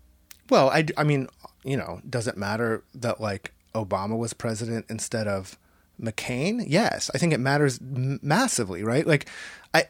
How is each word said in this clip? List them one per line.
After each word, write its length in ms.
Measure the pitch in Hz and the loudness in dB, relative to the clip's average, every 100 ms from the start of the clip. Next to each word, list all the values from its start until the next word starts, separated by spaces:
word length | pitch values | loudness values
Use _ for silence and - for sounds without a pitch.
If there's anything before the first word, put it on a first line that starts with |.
| _ _ - - - | _ _ -20 -20 2
Well, 200 | 233 135 | 6 6
I 140 | 156 | 4
d-, 100 | 151 - | 2 0
I 60 | |
mean, 240 | 151 139 - - - _ | 2 2 -2 -10 -20 _
you 120 | 131 135 | -6 -4
know, 240 | - 90 143 | -4 -10 -6
does 180 | 123 113 | -4 -4
it 100 | - | -4
matter 460 | 98 110 117 110 - | -2 -2 0 -2 -6
that, 260 | 131 117 - | -6 -4 -2
like, 320 | 107 98 - _ _ | -2 -4 -8 _ _
Obama 440 | 110 95 95 101 113 | -6 -2 -2 0 -2
was 160 | 117 | -4
president 520 | - 117 107 117 113 - | -4 -4 -4 -4 -4 -6
instead 380 | 110 - 113 104 | -8 -4 -2 -2
of 300 | 98 92 - _ _ _ - | -2 -6 -14 _ _ _ -10
McCain? 640 | 113 - - 123 170 240 180 | -6 -6 -4 -2 -2 -2 2
Yes, 420 | 165 233 - - - | 2 2 0 -2 0
I 20 | |
think 160 | 170 | 2
it 60 | 123 | 2
matters 400 | 131 147 143 120 | 2 4 2 0
m-, 380 | 131 127 131 135 | -6 -2 -2 -2
massively, 600 | 147 180 262 - 95 90 | 2 2 4 0 -2 -2
right? 240 | 107 131 165 | 0 2 4
Like, 200 | 147 - - - - - | 2 0 -14 -16 -16 2
I, 120 | 160 | 2